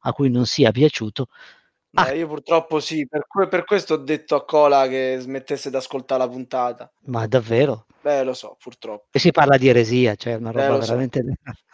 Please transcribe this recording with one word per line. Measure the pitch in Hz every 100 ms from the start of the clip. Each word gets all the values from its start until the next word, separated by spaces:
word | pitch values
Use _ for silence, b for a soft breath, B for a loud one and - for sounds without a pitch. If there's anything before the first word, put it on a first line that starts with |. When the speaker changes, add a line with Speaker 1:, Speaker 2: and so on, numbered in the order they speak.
Speaker 1:
a | 127
cui | - 139
non | 123 117
sia | - 113
piaciuto. | 110 151 - 110 - 127 b b b b b _
Speaker 2:
Eh, | -
Speaker 1:
Ah. | 135
Speaker 2:
io | 151 160
purtroppo | 147 156 165 160 156
sì, | - 160 135
per | 151 -
que-, | 196 185
per | 180
questo | 165 202 -
ho | 156
detto | 135 151 -
a | 147 -
Cola | 151 143 139 131
che | 131 131 131
smettesse | 127 135 - 139 139
di | 131
ascoltare | - 139 123 131
la | 123
puntata. | 127 127 127 123 120 123 _
Speaker 1:
Ma | - 117 113
davvero? | 123 110 117 143 110 _ _
Speaker 2:
Beh, | 139 139
lo | 131
so, | 123 107 -
purtroppo. | 127 - 113 104 _
Speaker 1:
E | 139
si | 175
parla | 165 143 135
di | 131
eresia, | 120 110 127 120
cioè | 104 120
una | 113 113
Speaker 2:
Eh, |
Speaker 1:
roba | 117 139 120
Speaker 2:
lo |
so. | 113 123
Speaker 1:
veramente | 131 139
<laughs> | 123 - - - _